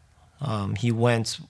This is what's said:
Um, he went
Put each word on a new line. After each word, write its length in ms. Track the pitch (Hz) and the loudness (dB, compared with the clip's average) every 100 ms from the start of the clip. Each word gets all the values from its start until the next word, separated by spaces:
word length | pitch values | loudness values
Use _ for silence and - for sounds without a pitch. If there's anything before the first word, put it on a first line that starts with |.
| _ _ - _ | _ _ -20 _
Um, 360 | 131 107 101 104 | -4 -4 -2 0
he 160 | 120 | 0
went 480 | 113 120 117 110 - | 2 4 2 0 -6